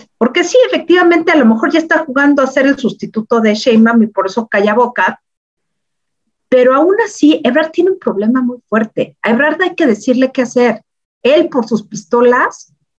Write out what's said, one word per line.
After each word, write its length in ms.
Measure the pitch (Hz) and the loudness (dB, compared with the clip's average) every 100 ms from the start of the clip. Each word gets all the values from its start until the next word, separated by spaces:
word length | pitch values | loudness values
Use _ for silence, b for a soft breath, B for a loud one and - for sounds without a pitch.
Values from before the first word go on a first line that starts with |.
| - - | -10 -4
porque 240 | 233 349 | -2 -2
sí, 140 | 349 508 415 | 0 2 2
efectivamente, 640 | 370 - 359 339 339 339 | 0 0 2 4 2 2
a 60 | 320 | 2
lo 80 | 226 | 2
mejor 260 | 220 339 | 2 0
ya 80 | 320 | -2
está 200 | 320 320 | 0 -2
jugando 440 | 311 262 285 277 | -2 -2 0 2
a 40 | 262 | 0
ser 200 | 277 269 | 0 0
el 100 | 269 | 0
sustituto 640 | 220 - 196 220 220 233 | -4 -6 -10 -8 -2 0
de 160 | 214 214 | 0 0
Sheinbaum 480 | 262 226 226 233 | 2 4 4 4
y 40 | 214 | 0
por 200 | - 190 | -2 -4
eso 200 | 240 220 | -4 -4
calla 280 | 208 208 220 | -2 0 0
boca, 440 | 240 202 190 - _ _ _ _ _ _ _ _ _ _ _ _ - | 0 -2 -4 -4 _ _ _ _ _ _ _ _ _ _ _ _ -2
pero 240 | 254 247 | 2 2
aún 220 | 269 339 415 | 2 2 0
así, 380 | 427 - 294 302 | -2 0 2 2
Ebrard 280 | 247 285 320 | 0 0 -2
tiene 200 | 349 359 | -2 -2
un 80 | 381 | -2
problema 420 | 226 196 220 262 | -4 -4 -2 0
muy 180 | 247 247 - | -2 -6 -4
fuerte. 480 | 220 220 - 127 _ | -4 -4 -6 -8 _
A 100 | 202 | -2
Ebrard 300 | 226 302 311 | 0 0 0
hay 140 | 359 359 | -4 -2
que 100 | 294 | -2
decirle 460 | 208 - 247 262 | 0 -2 0 0
qué 120 | 262 | -2
hacer. 380 | 240 247 240 220 _ _ _ _ | -4 0 0 -2 _ _ _ _
Él, 280 | 240 311 - | 0 2 0
por 180 | 269 226 | -2 -4
sus 160 | 220 - | -4 -6
pistolas, 880 | - - 240 247 247 349 - - _ _ | -16 -4 -2 0 0 -2 -6 -20 _ _